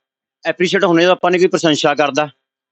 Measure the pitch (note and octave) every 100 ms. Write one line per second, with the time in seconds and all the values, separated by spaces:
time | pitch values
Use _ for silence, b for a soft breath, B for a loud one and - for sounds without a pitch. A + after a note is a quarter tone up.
0 | _ _ _ _ E3 D#3+ F3+ F3+ F3+ E3
1 | F3 F3+ F3 F3+ F3+ E3 E3 D3 D3+ C#3+
2 | C#3+ C#3 D3+ - _ _ _